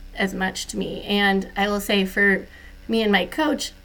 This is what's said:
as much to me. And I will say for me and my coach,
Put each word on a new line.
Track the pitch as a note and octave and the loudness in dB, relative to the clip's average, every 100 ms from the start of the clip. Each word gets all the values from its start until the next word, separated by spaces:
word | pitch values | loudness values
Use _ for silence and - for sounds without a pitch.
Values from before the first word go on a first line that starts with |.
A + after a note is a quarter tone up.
| - - | -12 -4
as | G3 F#3 | -4 -2
much | F#3 - - | -4 -4 -8
to | G#3 | -6
me. | F3 - G3+ | -6 -6 -2
And | G3+ G3+ G3 F#3+ - | 2 4 2 0 -2
I | G#3 | 0
will | G3+ | 0
say | G3 G3+ F#3+ | 0 0 2
for | G#3 G3+ F#3+ - - - - - | 2 4 2 -2 -18 -20 -14 -2
me | A3+ | 0
and | G#3+ | 4
my | F#3+ F3+ | 2 2
coach, | - D4+ C4 - - | 0 0 0 -4 -10